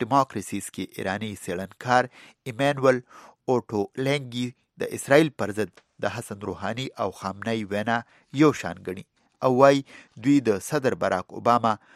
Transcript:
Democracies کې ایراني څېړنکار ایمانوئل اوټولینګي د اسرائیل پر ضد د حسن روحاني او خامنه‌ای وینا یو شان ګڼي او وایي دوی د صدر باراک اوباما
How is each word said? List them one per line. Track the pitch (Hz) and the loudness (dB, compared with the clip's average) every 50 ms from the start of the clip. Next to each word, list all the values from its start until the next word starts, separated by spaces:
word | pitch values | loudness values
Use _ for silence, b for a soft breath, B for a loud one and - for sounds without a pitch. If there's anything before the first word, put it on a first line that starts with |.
Democracies | 127 110 135 139 131 - - 110 92 - - 101 - - - | -4 2 2 2 2 2 -4 -8 -8 -6 -8 -8 -8 -10 -10
کې | - 92 - - | -10 -12 -10 -10
ایراني | - - 95 95 101 110 107 101 - - | -8 -6 -6 -6 -6 -6 -10 -10 -12 -8
څېړنکار | - 87 90 95 95 - _ - 127 123 127 123 127 B B B B B B _ - | -8 -8 -8 -8 -10 -14 _ -2 2 4 4 2 0 B B B B B B _ -12
ایمانوئل | 113 107 139 143 143 135 131 131 127 123 - B B B B B B B _ - | -4 -2 0 0 0 2 4 4 4 2 -2 B B B B B B B _ 0
اوټولینګي | 131 120 - - 117 104 101 - _ - 131 135 - 120 135 123 117 123 123 123 - _ _ _ _ - | 0 0 0 -2 -2 -2 -2 -2 _ -4 -2 -2 -2 -4 -4 -8 -8 -8 -8 -8 -8 _ _ _ _ -10
د | - - - - | -8 -8 -6 -10
اسرائیل | - - 139 151 165 151 - - | 0 4 4 4 4 4 0 -4
پر | 107 98 101 107 | -6 -4 -2 -4
ضد | 104 90 - - _ _ _ _ 117 | -4 -4 -6 -16 _ _ _ _ -6
د | - 98 | -6 -6
حسن | 120 - - 107 98 104 98 | -6 -10 -12 -12 -10 -8 -8
روحاني | - 87 95 98 117 127 131 - - - 110 | -8 -6 -6 -6 -6 -6 -8 -10 -6 -6 -6
او | 98 90 - | -6 -6 -6
خامنه‌ای | - 95 95 101 101 113 113 113 107 95 | -8 -8 -8 -6 -6 -4 -4 -4 -4 -4
وینا | 101 101 107 117 117 117 113 b b b b b - | -4 -4 -2 0 -2 -2 -4 b b b b b 2
یو | 135 151 151 - - | 4 4 4 4 2
شان | - 90 85 92 95 92 | -6 -8 -8 -8 -10 -10
ګڼي | 92 98 - _ _ _ _ _ _ _ - | -10 -10 -14 _ _ _ _ _ _ _ 2
او | 131 127 123 | 2 6 8
وایي | 139 139 143 139 135 B B B B B B 117 110 | 8 8 8 6 0 B B B B B B -4 0
دوی | 135 143 143 120 113 | 2 2 4 4 2
د | 104 95 - - | 0 0 -2 -4
صدر | 156 151 127 123 101 82 | -4 -2 0 -2 -2 0
باراک | 101 98 98 92 90 - - 92 | -2 -2 -2 -2 -4 -8 -12 -2
اوباما | 104 113 120 120 117 113 107 104 b b b | 2 2 2 4 2 0 -2 -2 b b b